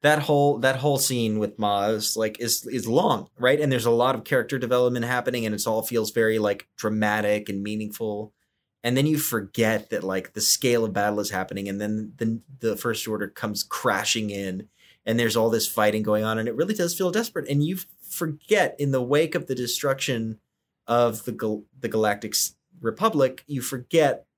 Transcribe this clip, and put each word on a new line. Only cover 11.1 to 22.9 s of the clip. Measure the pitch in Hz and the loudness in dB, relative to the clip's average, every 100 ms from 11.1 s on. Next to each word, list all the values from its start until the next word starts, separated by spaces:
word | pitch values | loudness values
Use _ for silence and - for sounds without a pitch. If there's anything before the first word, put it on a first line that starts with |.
| 104 | 0
is | 101 | -4
happening, | 98 95 95 98 | -4 -6 -6 -6
and | 98 | -4
then | 104 107 107 - | -4 -4 -6 -4
the, | 113 113 _ 131 | -4 -4 _ -6
the | 113 101 | -4 -2
First | 120 110 - | -4 -4 -4
Order | 107 104 | -4 -6
comes | - 110 101 | -6 -6 -6
crashing | - - 123 98 110 113 107 | -6 -2 0 0 0 -2 -2
in, | 101 98 92 107 _ _ _ | -4 -6 -6 -10 _ _ _
and | - 117 | -2 2
there's | 117 110 | 2 4
all | 113 | 2
this | 110 - | 2 0
fighting | - 107 107 | 2 2 2
going | 107 107 | 0 0
on, | 110 110 | 0 -2
and | 110 | -4
it | 117 | -2
really | 175 208 | -4 0
does | 170 | -2
feel | 175 185 | 0 -2
desperate. | 214 226 - - | -2 -4 -6 -2
And | 143 147 | 0 0
you | 185 - - - | -2 -10 -16 -12
forget, | - 160 147 _ 208 160 - | -6 -6 -6 _ 2 2 0
in | 143 | 0
the | 135 | 0
wake | 123 143 160 | 2 2 2
of | 170 - | -2 -4
the | 127 | -4
destruction | 120 - 143 135 - 120 113 110 _ _ _ _ - | -2 -2 -2 -2 -2 -2 -2 -8 _ _ _ _ 0
of | 117 120 110 | 4 4 0
the | - | -8
gal-, | 104 110 107 - _ | -4 -4 -4 -8 _
the | 117 | -4
Galactic | 110 107 101 107 | 2 2 2 -2
S-, | - - _ _ - | -2 -2 _ _ -6
Republic, | 113 | -6